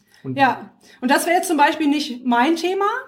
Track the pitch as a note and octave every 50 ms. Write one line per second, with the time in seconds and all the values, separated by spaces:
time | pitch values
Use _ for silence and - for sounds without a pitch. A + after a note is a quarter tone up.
0 | _ _ _ _ - C3+ B2+ F#3+ C4+ B3+ A3+ - - - - _ _ - - _
1 | - B3+ C#4+ E4 D#4+ E4+ E4 F#4 F#4 - F4 C#4+ C#4+ D#4 E4 D#4+ D#4+ C#4+ C#4+ D4+
2 | - - A#3+ A#3+ - B3 A#3+ A#3 B3 D4+ E4+ E4 - F4+ F#4+ G4 G4+ G#4 A4+ B4+
3 | -